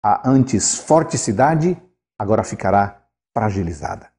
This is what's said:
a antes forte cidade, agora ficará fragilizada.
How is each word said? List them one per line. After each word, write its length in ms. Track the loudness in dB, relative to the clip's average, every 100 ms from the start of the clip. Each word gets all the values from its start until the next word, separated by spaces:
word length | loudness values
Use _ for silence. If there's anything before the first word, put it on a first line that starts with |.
a 260 | 0 0 2
antes 460 | 2 2 0 -2 -6
forte 420 | 2 2 2 -4
cidade, 640 | -4 2 2 2 0 -2 _ _ _ _
agora 240 | -2 0
ficará 580 | -2 -4 2 2 2 -4 _ _ _
fragilizada. 760 | -4 -2 -2 -6 -6 -10 -12 -16